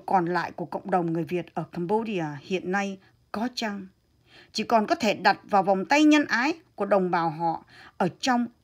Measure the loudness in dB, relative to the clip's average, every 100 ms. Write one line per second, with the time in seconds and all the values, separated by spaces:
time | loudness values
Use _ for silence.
0 | 0 0 2 -2 -4 -8 -10 -8 -2 0
1 | 0 -2 -4 -6 -6 -10 -8 -6 -2 -2
2 | -2 -4 -6 -8 -6 -6 -4 -4 -4 -10
3 | _ _ _ -8 -6 -6 -8 -8 -14 _
4 | _ _ _ -20 -12 -8 2 2 2 0
5 | 0 2 2 2 0 2 2 0 2 4
6 | 6 6 4 -2 -2 -4 _ -6 2 2
7 | 2 0 -2 -2 -4 -4 -10 -20 -16 -4
8 | -4 -2 -2 0 -2 _